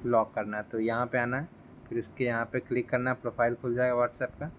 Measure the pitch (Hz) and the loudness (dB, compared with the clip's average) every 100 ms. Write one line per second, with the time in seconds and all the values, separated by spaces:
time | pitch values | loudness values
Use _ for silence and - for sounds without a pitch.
0 | 127 117 110 - 104 107 107 113 110 117 | 6 4 4 -2 -4 -6 -4 -2 0 0
1 | 120 127 120 131 156 - - - - 117 | 0 0 0 -2 -4 -12 -20 -20 -6 -6
2 | 113 - 123 117 117 127 - 123 120 127 | -6 -2 0 0 0 -4 -2 -2 0 0
3 | 127 123 120 113 120 120 127 120 127 123 | 0 0 -4 2 2 2 -2 2 2 4
4 | 120 - 123 - 156 | 2 0 -6 -6 -10